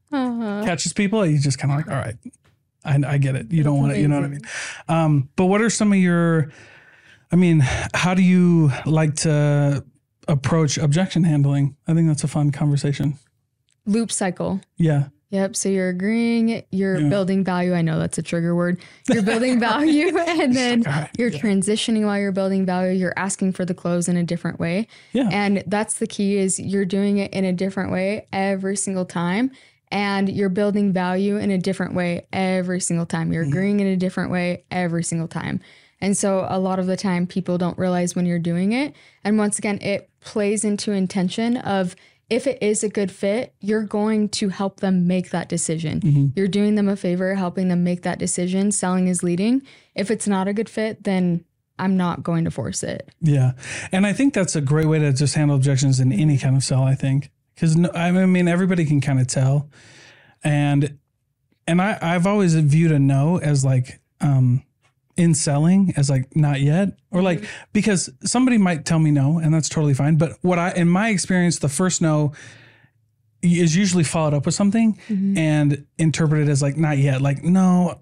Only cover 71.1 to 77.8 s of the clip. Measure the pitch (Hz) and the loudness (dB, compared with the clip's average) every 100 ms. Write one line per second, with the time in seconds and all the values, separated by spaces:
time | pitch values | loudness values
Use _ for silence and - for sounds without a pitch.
71.1 | 196 - 185 175 - 143 - 185 - 160 | 0 0 0 2 0 -2 0 0 0 2
72.1 | 151 147 - - - - _ _ _ _ | 2 0 -4 -16 -20 -20 _ _ _ _
73.1 | _ _ _ 175 170 170 170 202 175 151 | _ _ _ 0 2 2 2 2 0 0
74.1 | 170 156 143 156 160 202 226 226 208 - | 0 0 0 -2 0 2 2 2 0 -4
75.1 | 202 196 196 156 151 147 143 - - 160 | -2 0 0 2 2 2 0 -6 -2 0
76.1 | 143 160 151 147 139 139 139 156 143 143 | 2 0 2 2 0 0 0 0 2 2
77.1 | 131 139 135 165 190 185 180 | 2 0 -2 0 2 4 2